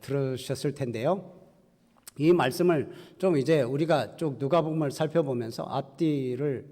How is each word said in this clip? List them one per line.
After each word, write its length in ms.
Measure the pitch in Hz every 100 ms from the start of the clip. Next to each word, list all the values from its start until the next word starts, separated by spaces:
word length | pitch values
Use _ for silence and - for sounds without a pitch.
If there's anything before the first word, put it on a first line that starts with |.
들으셨을 720 | - 139 131 127 - 131 151
텐데요. 580 | 139 127 110 135 190 - - - _ _ _ _ _ - -
이 140 | 151
말씀을 560 | 175 131 131 180 156 110 - - -
좀 220 | 190 156
이제 240 | 135 156
우리가 540 | 120 139 160 151 107 -
쭉 200 | 160 120
누가복음을 520 | 135 170 160 160 147
살펴보면서 720 | 135 156 170 143 123 117 -
앞뒤를 1040 | - 131 139 - 165 143 127 123 147 123 -